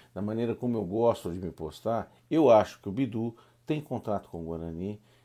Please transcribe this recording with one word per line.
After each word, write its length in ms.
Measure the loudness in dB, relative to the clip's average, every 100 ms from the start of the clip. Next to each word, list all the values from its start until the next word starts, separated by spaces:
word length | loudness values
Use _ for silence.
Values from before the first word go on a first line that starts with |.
| -14
da 80 | -6
maneira 340 | -4 -2 -2 -2
como 220 | -2 -2
eu 60 | -2
gosto 460 | 2 2 2 -4
de 80 | -6
me 120 | -8
postar, 600 | -8 -12 -6 -4 -4 -6 _ -2
eu 180 | 4 8
acho 320 | 8 6 -4
que 80 | -8
o 20 |
Bidu 440 | -4 -2 -2 -6 -6 _ _ -6
tem 160 | -6
contrato 480 | -4 -8 -4 -4 -6
com 120 | -10
o 40 | -8
Guarani, 540 | -8 -8 -8 -8 -10 _ _